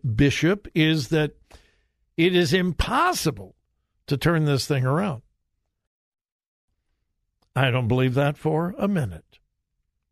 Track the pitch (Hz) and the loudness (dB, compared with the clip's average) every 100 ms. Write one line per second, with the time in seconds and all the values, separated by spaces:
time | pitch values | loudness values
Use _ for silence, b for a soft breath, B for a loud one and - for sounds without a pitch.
0 | 131 107 143 - 160 202 - 170 156 160 | -2 2 2 4 0 0 -2 0 2 0
1 | 117 160 151 - _ b b b b b | 0 0 0 -6 _ b b b b b
2 | _ - 175 180 156 185 180 - - 254 | _ 0 2 2 2 2 0 -2 -2 0
3 | 359 349 160 101 95 _ _ _ _ _ | 0 0 -4 -6 -12 _ _ _ _ _
4 | - 139 160 165 147 135 - 139 127 151 | -6 -2 0 2 2 0 -2 -2 0 -2
5 | 202 113 _ _ _ _ _ _ _ _ | -2 -6 _ _ _ _ _ _ _ _
6 | _ _ _ _ _ _ _ _ _ _ | _ _ _ _ _ _ _ _ _ _
7 | _ _ _ _ _ 127 131 127 113 127 | _ _ _ _ _ -2 0 0 0 0
8 | 131 127 143 143 156 156 175 220 202 185 | 2 0 0 -2 -4 -2 -4 -4 -2 -2
9 | 107 80 - _ _ _ _ _ _ _ | -4 -8 -20 _ _ _ _ _ _ _
10 | _ | _